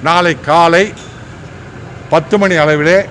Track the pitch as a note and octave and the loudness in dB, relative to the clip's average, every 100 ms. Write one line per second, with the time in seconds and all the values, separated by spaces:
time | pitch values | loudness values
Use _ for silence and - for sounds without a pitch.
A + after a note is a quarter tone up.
0 | D3+ F3 F3 D#3 - D#3 E3+ E3+ G#3 - | 0 0 0 -2 0 4 4 4 0 -4
1 | - - - - - - - - - - | -18 -20 -20 -18 -18 -18 -18 -18 -18 -18
2 | - D#3+ D#3 G#3 G3 F3 D3+ D3+ D3+ F#3 | -2 -2 0 0 2 2 2 2 2 2
3 | G3 | 0